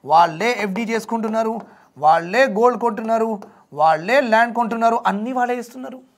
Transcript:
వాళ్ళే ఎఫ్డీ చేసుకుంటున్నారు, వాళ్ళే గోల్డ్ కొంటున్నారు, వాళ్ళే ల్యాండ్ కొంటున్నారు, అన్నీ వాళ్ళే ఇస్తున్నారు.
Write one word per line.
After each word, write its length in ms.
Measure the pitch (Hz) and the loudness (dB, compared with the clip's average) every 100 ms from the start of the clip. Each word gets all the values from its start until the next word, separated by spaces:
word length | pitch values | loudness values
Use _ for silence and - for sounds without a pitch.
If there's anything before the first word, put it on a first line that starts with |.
| 131 | 4
వాళ్ళే 400 | 160 170 160 220 233 202 | 4 4 0 -2 -2 -4
ఎఫ్డీ 180 | 190 226 | -4 -4
చేసుకుంటున్నారు, 600 | 226 214 226 220 220 220 226 - _ _ - | -4 -4 -4 -2 -2 -4 -6 -12 _ _ 0
వాళ్ళే 400 | 151 165 170 220 269 202 | 2 2 2 0 2 4
గోల్డ్ 200 | 240 220 233 | 2 2 -2
కొంటున్నారు, 460 | 220 226 226 226 208 - _ _ 139 | -2 -2 0 -2 -4 -10 _ _ 0
వాళ్ళే 360 | 156 156 180 262 247 | 2 2 2 0 4
ల్యాండ్ 240 | 220 240 233 | 2 2 0
కొంటున్నారు, 380 | 226 233 226 226 190 | -4 0 0 2 -2
అన్నీ 220 | 196 226 254 | -2 -4 -4
వాళ్ళే 180 | 247 247 | -2 -4
ఇస్తున్నారు. 360 | 233 - 254 254 _ | -8 -14 -16 -16 _